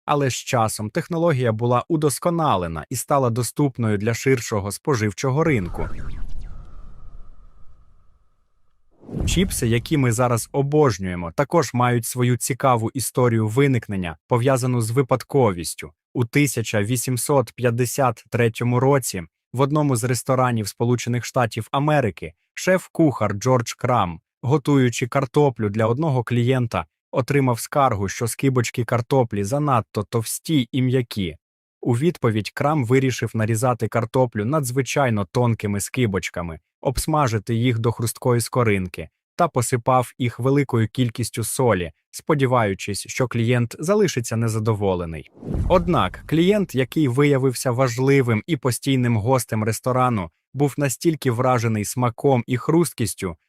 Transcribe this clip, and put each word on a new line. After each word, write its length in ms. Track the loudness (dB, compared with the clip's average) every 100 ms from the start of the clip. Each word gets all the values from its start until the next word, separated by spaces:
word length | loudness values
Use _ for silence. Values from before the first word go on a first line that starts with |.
але 260 | -2 0 0
з 40 |
часом 560 | -4 -2 0 0 -2 -6
технологія 640 | -6 -4 -2 0 2 0
була 320 | 0 0 0 0
удосконалена 1000 | 0 0 0 -2 0 0 0 -2 -6 -8
і 60 | -8
стала 340 | 0 2 2
доступною 680 | 0 -4 0 -2 0 0 0
для 160 | 0
ширшого 580 | 0 2 2 0 -4 -4
споживчого 720 | -6 -2 0 0 -2 -2 0
ринку. 440 | 0 0 -2 -4 -6 -6 -6 -4 -4 -4 -6 -12 -14 -14 -14 -14 -14 -14 -16 -18 -20 -18 -18 -18 -20 -20 -20 _ _ _ _ _ _ _ _ _ -10 -4 0
Чіпси, 420 | 2 0 0 0
які 280 | 0 0 0
ми 160 | 2
зараз 360 | 2 2 0 -2
обожнюємо, 800 | -2 0 4 4 2 -4 -6 -6
також 420 | -2 0 2 2
мають 320 | 2 2 2 -2
свою 300 | -2 0 0
цікаву 540 | -2 0 2 2 0
історію 540 | -4 -4 0 2 2 0
виникнення, 680 | 2 2 2 -2 -6 -6 -8 -2
пов'язану 520 | 0 2 2 0 -2
з 100 | 0
випадковістю. 1040 | 0 0 0 0 2 2 0 -6 -10 -14 -18 _
У 100 | -4
тисяча 580 | 0 2 0 0 -2 -2
вісімсот 720 | 0 -2 -2 -4 0 2 0
п'ятдесят 720 | -2 -2 0 -2 0 0 0 -4
третьому 500 | 0 0 0 0 2
році 420 | 4 2 0 -8 -10 _ _
в 80 | -2
одному 360 | 0 2 2 0
з 80 |
ресторанів 640 | 0 -2 0 2 2 0 -4
Сполучених 560 | -2 0 0 0 -4
Штатів 440 | -2 0 0 -2 -4
Америки 600 | -2 2 2 0 -4 -12 -14 _
шеф-кухар 800 | -6 0 0 0 2 2 2 -2
Джордж 400 | -2 0 0 0
Крам, 480 | -4 0 2 0 -4 _ _
готуючи 640 | 0 0 4 4 4 0 -2
картоплю 600 | -2 0 2 2 2 -2
для 180 | 0 0
одного 380 | 0 0 -2
клієнта, 640 | 0 0 2 0 0 -4 -6 _ _
отримав 500 | -4 0 2 2 0
скаргу, 480 | -2 2 2 2 -4
що 200 | -4 -6
скибочки 560 | 0 0 2 -2 -2
картоплі 600 | -2 -2 2 2 2 -2
занадто 580 | -2 -2 0 0 0 -6
товсті 640 | -4 -4 -4 -8 0 0 0
і 100 | 0
м'які. 540 | 0 0 -2 -4 -6 -8 _ _ _ _
У 120 | -2 0
відповідь 540 | 0 0 0 -2 -4
Крам 340 | -4 -2 0
вирішив 460 | 2 2 2 -2 -4
нарізати 540 | -2 -2 0 0 -2 -2
картоплю 560 | -2 0 0 0 0
надзвичайно 800 | -2 -2 -2 -4 -2 0 0 0
тонкими 560 | -2 0 0 0 -2 -4
скибочками, 800 | -4 -2 0 0 -4 -8 -10 -10 _ _
обсмажити 720 | -4 -4 0 0 2 0 -2
їх 240 | 0 0 0
до 140 | -2
хрусткої 480 | -2 -4 -2 0 0
скоринки 680 | 0 0 2 0 -2 -8 -14 _ _ -2
та 80 | 0
посипав 640 | 0 -2 -2 2 2 2 -2
їх 200 | -4 -2
великою 500 | 0 2 2 0 0
кількістю 560 | 0 -2 -2 -6 -6
солі, 480 | -6 0 2 2 -2 -12 _
сподіваючись, 960 | -8 -2 0 2 2 2 -2 -6 -8 -6
що 200 | -4 -2
клієнт 480 | 0 2 2 0 -4
залишиться 580 | 0 2 2 0 -4 -2
незадоволений. 920 | -2 -2 0 0 0 0 -4 -10 -14 -16 -8 -4 2
Однак 560 | 2 2 0 0 -4 -2
клієнт, 480 | 2 2 2 0
який 340 | -2 -2 0 0
виявився 640 | 4 4 4 0 -2 -2
важливим 720 | 0 0 2 4 4 4 0 0
і 100 | -2
постійним 600 | -2 -2 0 0 2 0
гостем 480 | 2 0 0 -4
ресторану, 640 | -2 -2 -2 0 0 0 -4 _ _
був 200 | -2 -2 0
настільки 540 | -4 0 -2 0 0
вражений 540 | 0 2 2 2 -2
смаком 600 | -2 -2 -2 0 2 2 0
і 100 | -4
хрусткістю, 800 | 0 2 2 -2 -4 -4 -8 -8